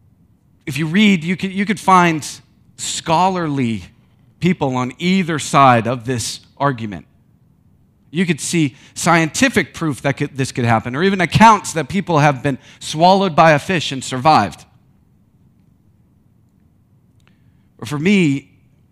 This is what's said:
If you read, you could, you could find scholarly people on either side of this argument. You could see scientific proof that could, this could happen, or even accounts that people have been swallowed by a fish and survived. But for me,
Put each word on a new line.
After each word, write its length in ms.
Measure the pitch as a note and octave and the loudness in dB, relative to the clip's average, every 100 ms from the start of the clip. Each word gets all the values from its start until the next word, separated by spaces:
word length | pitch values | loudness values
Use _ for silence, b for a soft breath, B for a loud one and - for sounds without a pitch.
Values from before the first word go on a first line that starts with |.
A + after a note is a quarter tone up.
| _ _ _ _ _ _ - | _ _ _ _ _ _ -10
If 120 | C3+ | -6
you 100 | D#3+ | -2
read, 360 | F#3+ G#3 F#3 | 2 4 2
you 120 | E3 F#3 | 0 -4
could, 160 | F#3+ | -6
you 140 | F#3+ G3+ | -4 -4
could 140 | F#3+ | -2
find 480 | - F#3 F3 D#3+ - - _ _ _ - | 2 4 4 0 -8 -16 _ _ _ -14
scholarly 1040 | - - - D#3+ F#3 F3+ D#3+ C#3 A#2+ G#2 E2+ _ _ _ _ _ | -10 -8 -2 0 0 -2 -4 -4 -4 -6 -10 _ _ _ _ _
people 360 | F3+ F3 C#3+ B2+ | -2 -2 -2 -2
on 180 | B2 - | -6 -6
either 400 | F3 F#3+ E3+ D3+ | -2 -2 -2 -6
side 480 | - D3+ C3+ A#2 A2 | 0 4 6 4 0
of 180 | B2+ A2+ | -6 -6
this 360 | B2 - - _ - | -6 -8 -12 _ -4
argument. 500 | C#3 A#2+ A2+ F2 - _ _ _ _ _ _ _ _ _ _ | -4 -4 -8 -12 -18 _ _ _ _ _ _ _ _ _ _
You 140 | D#3+ F3 | -4 -2
could 160 | D#3 | -4
see 340 | - E3+ C#3+ B B | -4 -2 -2 B B
scientific 800 | - E3+ E3+ D#3+ - C4 G#3+ C#3 | -4 2 2 2 0 0 0 -4
proof 280 | - D#3+ B2+ | -6 -6 -4
that 140 | C#3+ - | -4 -4
could, 180 | D3 C3 | -6 -6
this 140 | C3 | -6
could 140 | - A#2 | -2 0
happen, 300 | A2+ B2 C3 | 0 -2 -2
or 80 | |
even 180 | G3 G3 | -2 0
accounts 520 | E3+ - A3+ G3+ - | 0 6 6 6 0
that 160 | D#3+ C3+ | -8 -4
people 300 | F3+ E3 D#3 | -4 -2 2
have 220 | D3 C3 | 2 0
been 160 | C#3+ B2+ B B | -4 -6 B B
swallowed 560 | - D#3 F3 G3 G3 D3+ | -10 2 4 4 2 4
by 160 | E3 | 6
a 80 | C#3+ | 4
fish 320 | - F3+ - | 0 -4 -4
and 120 | C3+ | -8
survived. 640 | - B2+ D3+ C#3 G2 - _ _ _ _ _ _ _ _ _ _ _ _ _ _ _ _ _ _ _ _ _ _ _ _ _ _ _ _ _ _ _ _ | -8 0 4 4 2 -6 _ _ _ _ _ _ _ _ _ _ _ _ _ _ _ _ _ _ _ _ _ _ _ _ _ _ _ _ _ _ _ _
But 80 | A#2 | -10
for 100 | C#3+ | -4
me, 540 | F3 G3+ D#3 C#3 - _ _ _ _ | 0 2 2 0 -6 _ _ _ _